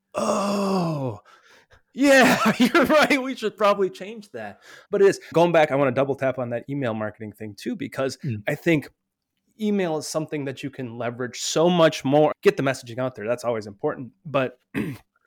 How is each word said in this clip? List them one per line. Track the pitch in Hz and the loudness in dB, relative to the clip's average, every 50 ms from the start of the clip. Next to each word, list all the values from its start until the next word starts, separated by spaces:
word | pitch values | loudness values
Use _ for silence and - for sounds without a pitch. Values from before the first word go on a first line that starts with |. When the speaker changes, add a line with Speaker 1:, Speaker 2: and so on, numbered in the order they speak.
| _ _ _ | _ _ _
Speaker 1:
"Oh, | 196 220 214 208 208 196 202 202 202 196 196 196 190 175 165 156 143 135 127 107 98 _ _ - _ _ _ - _ _ _ _ _ _ _ _ | -4 -2 -2 -2 -2 -2 -2 -2 -2 -2 -2 0 -2 -2 -2 -4 -4 -6 -6 -8 -10 _ _ -20 _ _ _ -20 _ _ _ _ _ _ _ _
yeah, | - 269 285 277 269 247 262 247 - - 226 196 | 0 4 6 6 8 6 6 4 2 2 0 4
<laughs> | - | 4
you're | 254 226 - 349 269 | 2 2 4 2 2
right. | - 311 302 269 - 294 269 | 4 4 4 4 4 2 0
We | 254 269 262 | 0 -4 -6
should | - 220 208 190 | -4 -6 -6 -2
probably | - 214 202 202 196 196 185 | 2 2 2 2 2 0 -2
change | 190 - 190 196 226 226 202 _ | -2 -10 -14 -14 -14 -16 -18 _
that." | _ 120 107 101 98 _ _ - - - - _ | _ -14 -12 -12 -14 _ _ -20 -20 -20 -12 _
But | 185 202 196 | 2 4 6
it | 196 | 6
is, | - - - - - | 4 2 -6 -2 2
going | 160 170 175 165 | 2 4 4 4
back, | 165 156 151 131 | 4 4 4 2
I | |
wanna | 139 143 131 123 | 2 2 2 2
double | 131 139 135 135 | 0 -2 -2 -2
tap | - 135 131 127 - | -2 -2 -4 -2 -2
on | 127 117 | -6 -6
that | 120 117 - - | -6 -8 -6 -6
email | 139 143 139 120 110 | -6 -4 -4 -4 -4
marketing | 110 107 107 104 _ 110 107 101 | -4 -6 -8 -8 _ -14 -14 -12
thing | _ 110 107 107 | _ -14 -14 -14
too, | - - 220 247 | -10 -10 -10 -8
because | 190 - 110 - - 135 135 131 - | -8 -10 -10 -6 -6 -6 -6 -6 -6
Speaker 2:
Mm. | - 151 113 104 - | -6 -6 -6 -6 -6
Speaker 1:
I | - 156 | -6 -8
think | - - 175 170 151 - - _ _ _ _ _ _ _ _ _ _ _ _ _ _ | -2 0 0 0 0 0 -6 _ _ _ _ _ _ _ _ _ _ _ _ _ _
email | 214 208 208 202 185 170 156 156 | -2 -2 0 0 0 -2 -2 -4
is | 151 | -6
something | - - 160 156 - - 151 139 | -6 -6 -6 -6 -4 -6 -6 -6
that | 139 131 - - | -6 -8 -8 -10
you | 139 | -12
can | - - 131 120 113 120 | -10 -10 -12 -10 -10 -8
leverage | 117 120 120 117 127 117 - - | -8 -8 -6 -6 -8 -8 -8 -8
so | - - - 165 160 180 | -8 -4 0 2 4 4
much | 180 175 165 156 - - - | 6 6 4 4 4 0 -2
more. | 135 139 151 151 147 - - - | 2 4 4 4 4 0 2 2
Get | 202 196 | 2 2
the | - 139 | 2 -2
messaging | 135 131 - - 117 117 120 | -2 -2 -4 -8 -12 -8 -6
out | 127 131 - | -6 -6 -6
there. | - 104 | -8 -4
That's | 110 123 120 - | -4 -4 -4 -2
always | 120 120 110 104 | -4 -4 -4 -6
important. | 110 104 _ - 151 135 - 131 117 _ _ _ | -10 -14 _ -6 -6 -6 -6 -12 -16 _ _ _
But | 160 127 139 131 120 - _ _ | -4 -2 -2 -2 -2 -6 _ _
<clears throat> | _ _ - 214 170 127 - _ _ _ _ _ | _ _ -8 -8 -8 -10 -14 _ _ _ _ _